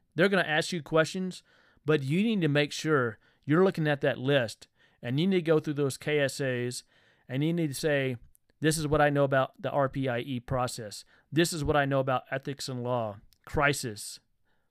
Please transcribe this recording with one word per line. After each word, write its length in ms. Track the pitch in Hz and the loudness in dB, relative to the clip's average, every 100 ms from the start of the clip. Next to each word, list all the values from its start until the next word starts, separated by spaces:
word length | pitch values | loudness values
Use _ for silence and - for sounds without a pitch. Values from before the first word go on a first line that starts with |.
| _ | _
They're 140 | - 196 | 2 4
gonna 140 | 190 | 4
ask 300 | 156 156 - | 2 0 -2
you 100 | 175 | -6
questions, 600 | 139 160 156 185 185 - _ _ _ _ - | 0 2 2 -2 -8 -10 _ _ _ _ -2
but 160 | 151 | -2
you 200 | 135 170 | 0 0
need 200 | 226 214 | 2 2
to 60 | 156 | 2
make 220 | 143 147 | 2 0
sure 480 | - 156 147 117 104 _ _ | -4 0 0 0 -6 _ _
you're 200 | - 160 | 0 4
looking 240 | 190 175 151 | 4 2 0
at 140 | 143 | 2
that 160 | 143 123 | 0 -2
list 500 | 131 143 110 - - _ _ _ | 2 2 0 -8 -20 _ _ _
and 160 | 120 135 | -4 0
you 80 | 190 | 2
need 100 | 185 | 2
to 60 | |
go 160 | 160 160 | 4 2
through 160 | 156 | 2
those 220 | 143 139 - | -2 -2 -2
K 240 | 147 151 | -2 0
S 200 | 135 - | 0 -2
As 440 | 135 123 123 123 - _ _ _ - | -4 -2 -4 -6 -14 _ _ _ -8
and 140 | 131 | -2
you 100 | 156 | 0
need 160 | 165 156 | 0 -2
to 60 | |
say, 420 | 135 156 143 131 120 - _ _ - | -2 0 0 0 -4 -12 _ _ -2
"This 180 | 147 160 | 0 0
is 80 | 147 | 0
what 140 | 151 | 4
I 100 | 147 | 4
know 140 | 143 | 4
about 360 | 139 135 135 _ | 2 2 0 _
the 100 | 131 | -4
R 180 | 143 135 | 0 0
P 200 | 139 135 | -2 -4
I 100 | 120 | -4
E 180 | 139 123 | -6 -8
process. 640 | - 127 123 - 104 - - _ _ | -4 -4 -4 -6 -12 -14 -20 _ _
This 200 | 139 170 | 0 2
is 120 | 170 | 0
what 120 | 143 147 | 0 2
I 100 | 139 | 2
know 120 | 139 | 0
about 260 | 131 127 - | 0 -2 -4
ethics 380 | 135 143 135 - | -8 -6 -8 -8
and 160 | 127 | -6
law, 320 | 120 123 110 101 - _ | -4 -2 -4 -8 -18 _
crisis, 760 | - 156 143 139 123 107 - - _ _ _ _ _ | -6 0 2 0 -6 -10 -14 -16 _ _ _ _ _